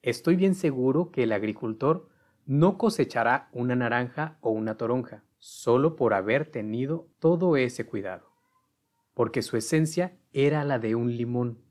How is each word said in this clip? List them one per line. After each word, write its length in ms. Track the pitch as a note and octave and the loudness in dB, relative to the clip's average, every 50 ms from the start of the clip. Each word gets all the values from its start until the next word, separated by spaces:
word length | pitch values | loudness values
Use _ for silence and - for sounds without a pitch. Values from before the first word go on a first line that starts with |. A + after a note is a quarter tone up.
| _ | _
Estoy 320 | B2+ A#2 - - E3+ F3 | -2 -4 -2 2 2 2
bien 180 | F#3 F#3+ G3 F#3 | 4 4 2 2
seguro 560 | F#3+ - D#3+ C3+ B2+ B2+ C3 C3+ D#3 F3+ F3 | 2 0 -2 0 2 0 2 2 2 0 -2
que 140 | - - B2 | -2 -2 0
el 80 | A2+ | 0
agricultor 760 | A2 G2+ G#2+ G#2+ G#2 - - A2+ A2 - C3 C#3 D#3+ F#3 - _ _ _ _ _ _ _ _ | 0 0 -2 -4 -4 -4 -6 -6 -4 -2 0 0 0 0 -2 _ _ _ _ _ _ _ _
no 320 | - C3+ C#3+ D#3+ F#3+ G3 | -2 2 4 4 4 2
cosechará 720 | - A#3 A3 A3 - C#3 - - A#2+ A2+ A#2 B2 C#3 - _ | 2 0 0 2 0 -2 -2 0 0 2 2 2 0 -2 _
una 240 | - B2 B2 B2 B2 | -8 -6 -4 -2 -2
naranja 640 | B2 B2+ A#2 A#2 A#2+ B2 A#2+ - - D3+ D#3 - _ | 0 0 0 0 -2 -2 -4 -4 -6 -8 -8 -8 _
o 100 | - A#2 | -4 -2
una 260 | A2 A2 A2 A2 A2 | -2 -2 -2 -6 -4
toronja 460 | A2 A#2+ A2+ A#2+ B2+ A#2+ - - A2 _ _ _ _ | -4 -2 -2 -2 -2 -2 -6 -14 -20 _ _ _ _
solo 560 | _ - - - - B2 A#2 B2+ C#3 E3 D#3+ | _ -20 -20 -6 0 2 2 4 4 2 0
por 180 | - C3 A2+ G#2+ | 2 0 2 2
haber 320 | G2 F#2+ G#2 A#2 C#3+ D#3 D3+ | 2 2 2 0 0 0 -2
tenido 580 | - B2+ G#2+ G#2+ G#2+ A#2+ C3 C#3 D#3+ E3+ - _ _ | -6 -8 -6 -4 -4 -4 -2 -4 -4 -6 -8 _ _
todo 400 | _ - D#3+ F3 E3 F#3 F3+ D#3+ | _ 2 2 2 4 2 2 2
ese 300 | C#3 B2+ A#2+ - - A2+ | 2 0 0 -2 -6 -10
cuidado, 420 | - - G#2+ G2 F#2+ F#2 E2+ _ _ _ _ _ _ _ _ _ _ _ _ _ _ _ _ _ _ _ | -8 -8 -8 -8 -8 -10 -12 _ _ _ _ _ _ _ _ _ _ _ _ _ _ _ _ _ _ _
porque 260 | - A#2+ A2+ - C3 | -2 -2 0 0 -4
su 160 | A2 - - | -4 -2 -4
esencia 640 | A2+ A2 - - D#3 D#3+ D#3 D#3 F3 F3 F3+ - _ _ _ _ | -4 -2 0 2 2 2 2 0 -2 -4 -4 -6 _ _ _ _
era 300 | C#3 C#3 D3 D3+ D3+ C#3+ | 0 2 2 2 0 0
la 120 | C#3+ C#3 | 0 -2
de 160 | A#2+ A2+ A2 A2+ | -2 0 0 0
un 240 | A#2 A#2+ A#2+ A#2+ | 0 0 -2 -2
limón 460 | A#2 A#2+ A#2+ A#2+ B2 B2 A#2+ A#2 - _ _ | -2 -4 -2 0 -2 -2 -2 -4 -10 _ _